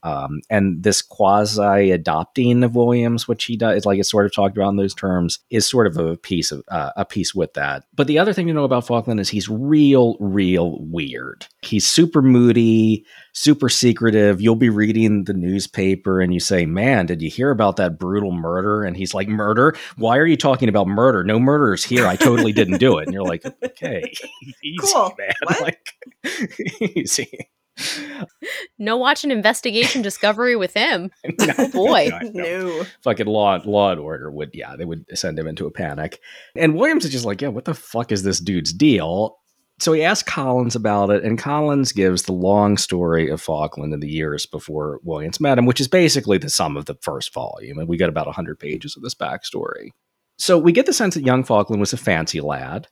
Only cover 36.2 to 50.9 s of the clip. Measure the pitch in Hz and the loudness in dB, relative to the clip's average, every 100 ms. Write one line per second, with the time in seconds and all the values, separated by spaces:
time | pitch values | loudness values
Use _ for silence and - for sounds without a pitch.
36.2 | - - - - 165 156 294 311 147 131 | -20 -20 -14 0 0 2 2 0 -2 -4
37.2 | 117 101 139 107 170 151 - 117 117 101 | -4 -4 -6 -6 -6 -8 -6 -6 -2 -2
38.2 | 98 90 87 90 82 85 147 104 80 92 | 0 -2 -2 -2 -2 2 4 4 0 -2
39.2 | 110 _ _ _ _ - 170 160 165 208 | -4 _ _ _ _ -6 0 2 2 0
40.2 | - - 135 127 123 117 107 104 101 104 | -4 -4 0 0 0 -2 0 2 2 2
41.2 | 107 113 139 147 151 143 131 101 92 90 | 2 -2 -2 -2 0 0 0 2 2 2
42.2 | - 90 92 104 104 101 - 90 87 82 | -2 -2 2 4 4 2 -2 -2 0 0
43.2 | 78 78 - 78 76 76 76 73 73 78 | 0 -4 -6 -4 -4 -6 -8 -8 -8 -6
44.2 | 78 73 - 76 - 76 76 71 85 78 | -6 -6 -8 -12 -10 -8 -8 -10 -8 -8
45.2 | 78 - 147 127 120 123 127 185 160 139 | -6 -2 2 4 2 2 2 4 4 2
46.2 | 104 92 - - 80 71 76 69 - 67 | 2 0 0 -2 -2 -4 -10 -10 -10 -8
47.2 | - - 64 - 62 71 82 85 87 78 | -10 -10 -10 -12 -14 -10 -6 0 0 -2
48.2 | 76 - 78 78 73 - 147 - 123 - | -6 -8 -10 -10 -10 -10 -10 -14 -14 -10
49.2 | - - - - - - - _ _ _ | -8 -8 -10 -10 -10 -12 -16 _ _ _
50.2 | _ - - 175 170 170 277 | _ -8 2 4 6 4 2